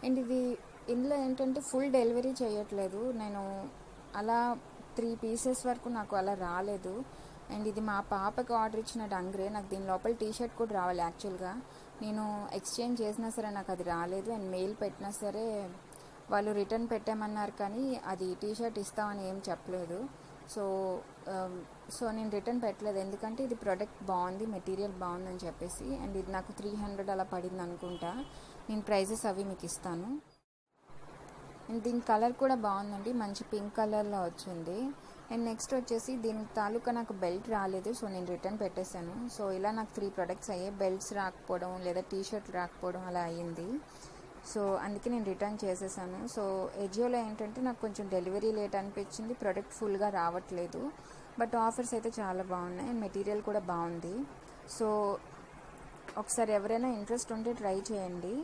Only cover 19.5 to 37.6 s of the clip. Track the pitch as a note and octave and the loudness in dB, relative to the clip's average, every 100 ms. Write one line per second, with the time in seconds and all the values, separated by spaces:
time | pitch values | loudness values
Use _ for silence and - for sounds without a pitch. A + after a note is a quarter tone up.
19.5 | E3 - F#3 E3+ F3 C4+ - - - - | -4 -2 -4 -2 -2 -4 -8 -16 -16 -8
20.5 | - G3 F#3+ F#3+ F3+ - - - F#3+ F#3 | -2 2 2 2 0 -4 -12 -4 -2 -2
21.5 | F3+ E3+ - - - A#3+ A3 A3 G#3 G3 | -4 -10 -14 -10 -2 0 0 0 0 2
22.5 | B3 A#3 F#3+ G#3 G3 F#3+ G3 A3 A3+ C4+ | 2 2 0 0 0 0 -2 -4 -2 0
23.5 | A3+ G#3 F#3 G#3 - G3 F#3 F3+ F#3+ A3+ | 0 2 2 0 -4 0 2 2 0 -2
24.5 | G3 F3+ F#3+ G3+ F#3 F3+ F3+ F#3 F3+ F3+ | -2 -2 0 0 -2 -2 -2 -4 -4 -6
25.5 | D#3 F3 - G#3+ C4+ F#3 G3 F#3+ F#3+ F#3 | -4 -6 -4 -4 -2 -2 -2 -2 -2 -4
26.5 | G3+ G3+ G#3 G#3 G3 G3 F#3+ F#3+ F#3 F3+ | -6 -4 -2 -2 -2 0 0 0 0 -2
27.5 | F#3 F3 F3 F3+ F3 E3+ G#3+ C#4+ - - | -2 -4 -4 -6 -4 -4 -4 -6 -10 -14
28.5 | - - G#3+ G#3 G#3 F#3+ A3 A3 F#3+ G3 | -16 -4 -2 4 4 4 2 0 0 -2
29.5 | F#3 E3+ - F#3+ E3+ G3 C#4+ - - _ | -4 -4 -4 -2 -2 -2 -4 -6 -20 _
30.5 | _ _ _ - - - - - - - | _ _ _ -16 -12 -12 -14 -16 -14 -16
31.5 | - - A3+ A3+ A#3+ A#3 A3 A#3 B3 C4+ | -16 -6 0 2 2 6 8 8 6 6
32.5 | C4 G#3+ G3 G#3 G3+ G3+ B3 G#3+ G3+ - | 6 4 2 0 -2 0 0 0 -2 -2
33.5 | G#3 G3+ G#3 G#3+ G#3+ G#3 G3+ F3 E3+ - | -2 -2 2 4 4 2 2 0 -2 -6
34.5 | F3 E3 F#3 C4 C#4 - - - A#3 A#3 | -4 -2 -2 -2 -4 -10 -16 -4 0 0
35.5 | A3+ - C4+ B3 A3+ A3+ C4 A3+ G#3+ G#3+ | 0 0 0 2 0 0 0 0 0 -2
36.5 | - G3+ A3+ A#3+ A#3 A#3 G3 F3+ F3+ A#3 | 0 2 2 2 0 0 0 2 2 2
37.5 | A3 | 2